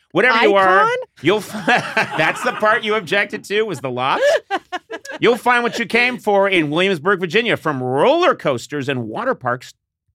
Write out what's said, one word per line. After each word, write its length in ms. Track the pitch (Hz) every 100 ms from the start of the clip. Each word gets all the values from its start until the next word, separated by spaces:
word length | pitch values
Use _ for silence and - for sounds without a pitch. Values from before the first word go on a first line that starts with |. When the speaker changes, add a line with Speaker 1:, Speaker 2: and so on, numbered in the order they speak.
| _
Speaker 1:
whatever 320 | 160 240 226
you 100 | 254
are, 280 | - 190 381
Speaker 2:
Icon? 140 | 440 508 508 _
Speaker 1:
you'll 180 | 139 208
fi-, 220 | - 214 185
<laughs> 300 | 240 - - - -
that's 260 | 160 175
the 80 | 226
part 300 | 196 214 226
you 100 | 214
objected 500 | 220 165 202 208 - -
to, 180 | 202
was 160 | 220 147
the 80 | 131
locks? 300 | 123 127 175 554 622 -
Speaker 2:
<laughs> 680 | 381 - 359 - 440 - -
Speaker 1:
You'll 140 | 180 233
find 260 | 240 240
what 140 | 240 -
you 60 | 202
came 320 | 226 240 240
for 300 | - 202 196
in 220 | 185 151
Williamsburg, 500 | 151 190 180 160 196
Virginia, 380 | 180 180 240 151
from 260 | 160 135
roller 520 | 127 131 196 330 349 240
coasters 520 | 160 123 - 147 131
and 220 | 131 110
water 260 | 135 247 240
parks 380 | 123 127 - _ _ _ _